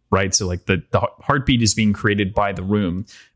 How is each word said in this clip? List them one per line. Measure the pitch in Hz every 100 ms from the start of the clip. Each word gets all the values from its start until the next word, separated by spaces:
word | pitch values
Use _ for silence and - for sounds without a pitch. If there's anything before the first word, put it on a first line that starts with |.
| -
right? | 95 98
So, | - 95
like, | 90 -
the, | 95 -
the | 90
heart-, | - -
heartbeat | - 143 131 123
is | 113
being | - 107
created | 101 110 104 98
by | 98 101
the | 95
room, | 92 104 95 90 113 - -